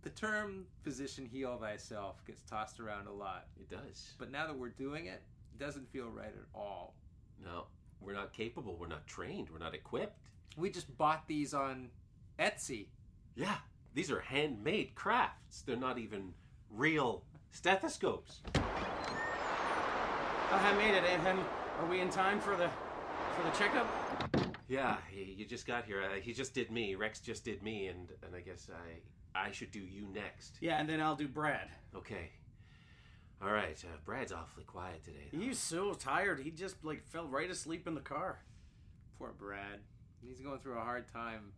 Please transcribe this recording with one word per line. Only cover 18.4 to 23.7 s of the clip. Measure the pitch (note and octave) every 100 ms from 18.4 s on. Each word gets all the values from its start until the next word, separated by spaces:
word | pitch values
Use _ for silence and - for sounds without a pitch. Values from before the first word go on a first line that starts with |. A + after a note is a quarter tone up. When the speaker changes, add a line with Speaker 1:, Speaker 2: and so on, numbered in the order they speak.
| - -
Speaker 3:
Oh, | - - - - - A#5+ A#5+ - - - - - - - - - - - -
I | G3 G3 G3+
made | G#3+ G3
it, |
Ethan. | F3 F3+ F3 F#3 F3 - - -
Are | E3
we | F#3
in | F#3
time | F#3 F#3+ G#3
for | G3+ F#3+
the, | F3 - - - - - - -
for |
the | E3 -
checkup? | G#3